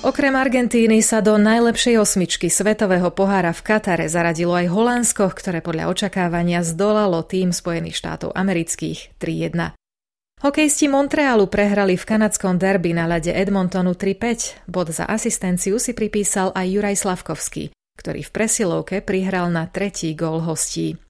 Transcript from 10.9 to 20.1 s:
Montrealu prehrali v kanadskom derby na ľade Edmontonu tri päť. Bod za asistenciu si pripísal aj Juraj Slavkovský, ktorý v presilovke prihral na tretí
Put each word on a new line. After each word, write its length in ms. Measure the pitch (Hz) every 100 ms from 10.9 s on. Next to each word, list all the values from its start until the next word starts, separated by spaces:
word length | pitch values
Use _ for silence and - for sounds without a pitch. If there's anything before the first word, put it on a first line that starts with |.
Montrealu 560 | 277 285 311 285 226 190
prehrali 480 | 202 208 202 196 180
v 80 |
kanadskom 560 | - 220 214 - 196 180
derby 320 | 190 196 170
na 160 | 170 165
ľade 240 | 170 165
Edmontonu 640 | 170 196 196 180 185 180 180
tri 160 | 196
päť. 480 | 190 233 233 - - -
Bod 240 | 185 165
za 160 | 160 -
asistenciu 720 | 220 233 220 185 180 - 214
si 160 | 247 233
pripísal 560 | 214 214 196 202 190
aj 160 | 190 185
Juraj 320 | 196 208 202
Slavkovský, 720 | 202 180 - 156 - 165 151 _ _ -
ktorý 320 | - - 151
v 40 | -
presilovke 640 | 220 - 180 165 160 190
prihral 560 | 208 190 185 185 175 170
na 160 | 160
tretí 400 | - 202 - 165